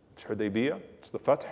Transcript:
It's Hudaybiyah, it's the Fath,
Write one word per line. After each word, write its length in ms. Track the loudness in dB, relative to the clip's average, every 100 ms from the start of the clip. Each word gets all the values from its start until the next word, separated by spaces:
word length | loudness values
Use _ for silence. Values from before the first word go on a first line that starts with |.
| _
It's 100 | -14
Hudaybiyah, 580 | -6 -2 0 2 2 0 -6 -18
it's 120 | -10
the 100 | -2
Fath, 260 | 2 2 0